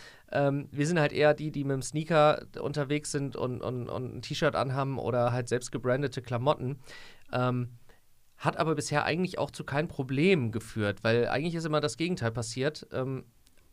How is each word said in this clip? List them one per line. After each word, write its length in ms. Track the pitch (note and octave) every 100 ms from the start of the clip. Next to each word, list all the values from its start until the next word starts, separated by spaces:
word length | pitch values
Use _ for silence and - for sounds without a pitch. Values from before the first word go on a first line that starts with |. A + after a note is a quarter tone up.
| - - -
Ähm, 360 | - C#3+ C#3+ -
wir 140 | C#3+ D3
sind 120 | E3+
halt 140 | D3
eher 220 | - D3+
die, 180 | D3 D3+
die 100 | D3
mit 120 | C#3
dem 80 | C3+
Sneaker 600 | C3 D3+ D#3 D#3+ D3+ - - -
unterwegs 520 | C#3 D3 C3+ D3 D3
sind 240 | D3 C#3 -
und, 240 | B2+ B2
und, 260 | A2+ B2 -
und 280 | - A#2+ -
ein 60 |
T-Shirt 340 | - D3 D3+ F2
anhaben 420 | B2+ C3 C3+ B2+
oder 340 | A2 B2 A#2+
halt 160 | B2 A#2+
selbst 220 | A#2+ -
gebrandete 500 | A2+ B2 C3 C#3 C3
Klamotten. 600 | - A#2+ C3+ D3+ B2+ C#3 - - - - -
Ähm, 380 | B2+ B2+ B2 A#2+ B2 - - _ - - -
hat 200 | D3+ E3
aber 180 | D#3+
bisher 300 | D3+ - D3
eigentlich 340 | - D#3+ F3+ -
auch 120 | C#3+
zu 120 | -
keinem 220 | - C#3 D#3+
Problem 640 | - B2+ C3+ F#3 F3 A#2
geführt, 540 | A2 - A2+ G#2 G2+
weil 240 | A2+ A#2 A#2
eigentlich 260 | C3 E3+
ist 120 | E3 D#3+
immer 140 | D3
das 160 | B2+ -
Gegenteil 360 | E3+ F#3 A#2
passiert. 540 | A#2 A2+ B2+ C#3 - -
Ähm, 320 | B2+ C3 C3 - _ _ - -